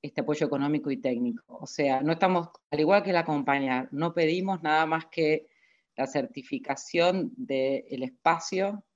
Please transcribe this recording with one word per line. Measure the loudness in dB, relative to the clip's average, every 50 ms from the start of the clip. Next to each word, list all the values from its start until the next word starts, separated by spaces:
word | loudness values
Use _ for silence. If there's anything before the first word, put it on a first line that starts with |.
este | -12 -6 _ -4
apoyo | -2 -2 0 0 0
económico | -2 0 0 0 0 0 0 0 -2
y | -4
técnico. | -2 -2 -2 -2 0 -2 -2 -4 -6 _
O | _ -16 -14 -14
sea, | -12 -4 0 2 2 2 2
no | 2 0
estamos, | 2 4 4 4 4 2 0 -2 _ -20 _ _
al | 0 0
igual | 4 6 4 4 4
que | 2
la | 0 0 2
compañía, | 2 0 0 2 0 0 2 2 0 0 -2 -2 -4
no | -4 -2 -2 -2 2
pedimos | 2 2 2 2 0 0 -2 -4 -2 0
nada | 2 2 2 4
más | 2 0 -2 -4
que | -6 -2 0 2 2 2 0 -2 _ _ _ _ _ _ _ _ _ _
la | -6 -6 -4
certificación | -2 -4 -4 -4 -8 -14 -10 -8 -8 -8 -6 -6 -8 -8 -8 -4 0 2 2 4 2 2 -2 -4 -6
del | -10 -6 -2 0 0 2 2 0 -2 -4 -8 -8 -8
espacio | -8 -8 -10 _ _ 2 2 2 -2 -4 -2 -2 -2 -2 -4 -6 _ _ _